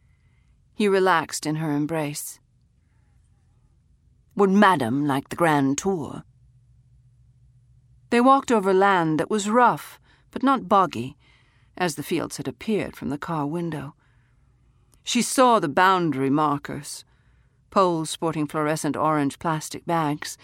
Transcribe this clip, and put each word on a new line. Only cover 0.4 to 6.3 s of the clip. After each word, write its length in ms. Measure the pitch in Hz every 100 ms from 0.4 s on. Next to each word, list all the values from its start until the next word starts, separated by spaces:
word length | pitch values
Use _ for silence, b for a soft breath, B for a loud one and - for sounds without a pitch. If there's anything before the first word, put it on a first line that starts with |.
| _ _ _
He 140 | - 208
relaxed 580 | 196 185 165 - - 151
in 100 | 156
her 80 | 160
embrace. 720 | 143 151 160 143 151 - - _ _ _ _ _ _ _ _ _ _ _ _ _ _ _ _ _ _ _
"Would 160 | - 202
Madam 560 | 196 202 170 113 139 147
like 220 | 135 -
the 80 | 120
grand 420 | 170 147 135 143
tour?" 460 | 196 180 120 - -